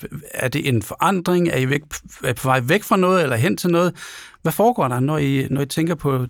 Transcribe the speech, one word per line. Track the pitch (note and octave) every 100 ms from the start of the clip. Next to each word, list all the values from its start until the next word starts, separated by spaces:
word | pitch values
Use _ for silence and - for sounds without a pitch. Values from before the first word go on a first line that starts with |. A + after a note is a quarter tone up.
| - D3 -
er | - B2+
det | C#3+ C#3+
en | A#2
forandring? | - - E3+ F#3+ F3+ F3+ E3+
Er | C3+
I | C3
væk, | C#3+ - - - -
er | C#3
I |
på | A#2 C3
vej | C3
væk | B2 G3+
fra | - G3+
noget | F3+ F#3
eller | C#3+ A2+
hen | E3+ G3
til | F3+
noget? | E3+ F3+ - - - - -
Hvad | E3
foregår | - A3+ A#3 C3+
der, | B2
når | C3+ D#3
I, | C#3 C3+ C3
når | C#3
I | C#3
tænker | - E3
på | D#3 C#3+ C3